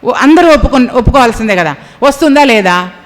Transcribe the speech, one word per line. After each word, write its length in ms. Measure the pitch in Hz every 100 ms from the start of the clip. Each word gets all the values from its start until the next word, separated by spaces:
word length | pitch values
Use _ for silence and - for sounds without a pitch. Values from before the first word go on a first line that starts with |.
ఓ-, 100 | 214 196
అందరూ 280 | 262 320 349
ఒప్పుకు-, 420 | 294 277 277 247
ఒప్పుకోవాల్సిందే 640 | 254 220 269 240 214 220 190
కదా. 180 | 165 139 - -
వస్తుందా 420 | 277 269 311 285
లేదా? 440 | 285 220 190 175 180 -